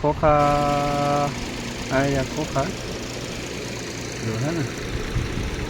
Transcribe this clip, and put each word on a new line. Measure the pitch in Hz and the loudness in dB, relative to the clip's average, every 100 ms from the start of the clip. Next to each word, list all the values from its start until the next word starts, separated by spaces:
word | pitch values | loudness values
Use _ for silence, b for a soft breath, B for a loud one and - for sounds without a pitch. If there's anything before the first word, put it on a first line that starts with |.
ખોખા, | 147 151 156 147 147 147 147 143 143 143 143 143 143 139 - - - - - | 0 4 6 6 6 4 4 2 2 2 2 2 2 -2 -6 -6 -6 -6 -2
આ | 135 | 2
રહ્યા | 139 139 | 2 2
ખોખા. | 127 123 151 143 143 - 110 - - - - - - - - - - - - - | 0 -2 -2 0 0 -2 -6 -6 -6 -8 -6 -6 -6 -8 -6 -8 -8 -8 -8 -6
જો | 113 110 | -2 0
હે | 139 | 0
ને, | 170 123 - - - - - - - - - - | 0 -2 -4 -4 -4 -2 -2 -2 -2 -2 -2 -4